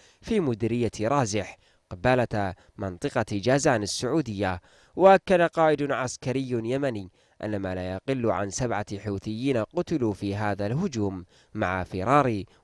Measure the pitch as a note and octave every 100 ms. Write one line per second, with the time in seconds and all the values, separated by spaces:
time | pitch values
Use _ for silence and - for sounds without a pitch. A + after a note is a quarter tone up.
0 | - _ - A3 D3+ A2+ A2 A#2+ A2 -
1 | G#2+ C#3+ A2+ G#2 F2+ - _ _ - F#2
2 | B2 B2+ A2+ G#2+ G2 F2 _ - G2 F2
3 | C#3+ B2 A2 G2+ F#2+ C#3 D3 A#2 G2+ -
4 | B2 D#3+ B2 G2 G2 F2+ _ _ _ -
5 | F#3 F#3+ - F3+ E3+ - D#3+ D3 C#3+ A#2+
6 | B2+ - C3 B2+ C3 A#2+ A2+ C3+ C#3 G#2+
7 | F#2 _ _ - G#2+ G#2 F#2+ F#2 F#2 F#2+
8 | - C3+ A2+ F2+ G2+ F#2 B2 G#2 G#2 G2+
9 | G#2 G2 G#2+ A2 C3+ B2 G#2+ E3 E3+ D#3+
10 | A#2 F#2+ G2+ G2+ G#2 G2 G2+ C#3 G3 A#2+
11 | G2+ F#2 F2+ _ _ G#2+ F#2 F#2 F2+ F#2
12 | F#2+ C#3+ C3 G#2 - _